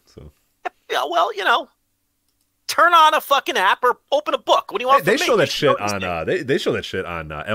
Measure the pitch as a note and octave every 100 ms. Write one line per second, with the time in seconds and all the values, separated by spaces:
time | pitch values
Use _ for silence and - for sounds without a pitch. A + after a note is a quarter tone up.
0 | _ - D2+ _ _ _ - - - -
1 | D4 E4+ F#4+ G4 F4+ A#3+ C#4+ _ _ _
2 | _ _ _ _ _ _ - - E4 E4+
3 | D#4 D4+ - C#4 D4+ B3 F#3+ A#3+ B3 -
4 | _ C#4+ - D4 - D4 - F3+ B3+ C4+
5 | D#3 C4 F4 A3 C#3 - C#3+ B2 G#2 G2+
6 | F#2 E2+ E2+ F#3 C3 F3 - A2 - F#2+
7 | E2+ E2+ D#2 D2+ D2+